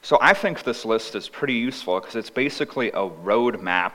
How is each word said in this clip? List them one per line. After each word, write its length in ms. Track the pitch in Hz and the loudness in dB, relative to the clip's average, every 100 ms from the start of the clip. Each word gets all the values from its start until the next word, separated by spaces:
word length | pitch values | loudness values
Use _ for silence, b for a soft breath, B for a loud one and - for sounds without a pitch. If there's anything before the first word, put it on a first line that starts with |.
So 160 | - 147 | 4 6
I 120 | 135 | 6
think 280 | 196 208 160 | 6 2 -4
this 220 | - 113 113 | -4 -4 0
list 300 | 110 - 104 | 0 0 -8
is 120 | 87 | -10
pretty 280 | - 143 120 | -6 -2 0
useful 440 | 120 127 - 90 | -2 -4 -2 -2
'cause 160 | - 117 | -2 -8
it's 140 | 107 | -6
basically 600 | - 143 143 143 - 117 | -2 -2 -2 -6 -2 -2
a 200 | - 98 | -2 -4
roadmap 840 | 80 87 107 120 110 92 90 90 | -4 0 4 4 0 0 0 0